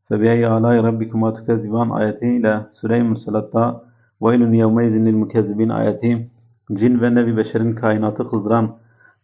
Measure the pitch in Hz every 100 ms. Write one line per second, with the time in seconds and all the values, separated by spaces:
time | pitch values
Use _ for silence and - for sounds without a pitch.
0 | - 107 113 117 117 113 117 120 113 113
1 | 110 110 110 110 - 110 104 113 117 104
2 | 107 107 120 123 110 107 107 - 113 117
3 | 117 110 - 107 - 117 117 120 - _
4 | _ - 110 123 117 113 110 117 120 110
5 | 110 110 107 113 104 104 113 110 110 -
6 | 117 117 117 _ _ _ - 101 120 123
7 | 120 120 117 110 107 113 113 113 113 107
8 | 107 110 123 110 104 117 107 - _ _
9 | _ _